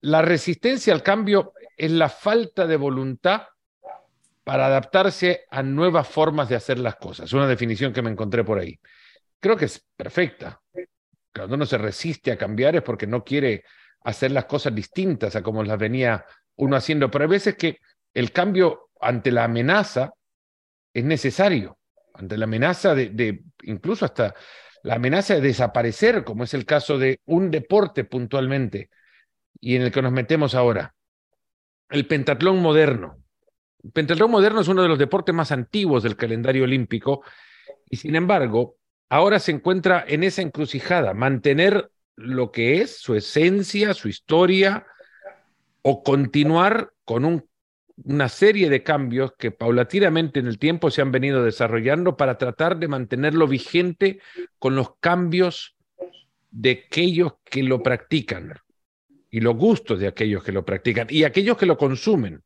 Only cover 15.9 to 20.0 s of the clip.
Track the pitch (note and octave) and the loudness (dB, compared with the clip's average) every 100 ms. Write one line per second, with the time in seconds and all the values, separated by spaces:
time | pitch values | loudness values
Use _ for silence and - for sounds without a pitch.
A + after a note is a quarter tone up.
15.9 | B2+ B2+ G#2+ - _ _ - C3+ C3+ - | 0 0 -2 -6 _ _ -4 0 0 0
16.9 | D3+ C3+ C#3+ D3+ G3 G#3 G3 E3 - _ | 0 0 0 0 2 0 -2 -4 -6 _
17.9 | _ _ - A#2+ - F3+ F#3 F3 - _ | _ _ -4 -2 0 0 2 2 2 _
18.9 | _ A2+ B2 C3 A#2+ A2+ A#2 B2+ G3 G3+ | _ -4 -2 0 0 0 0 2 2 0
19.9 | - | -4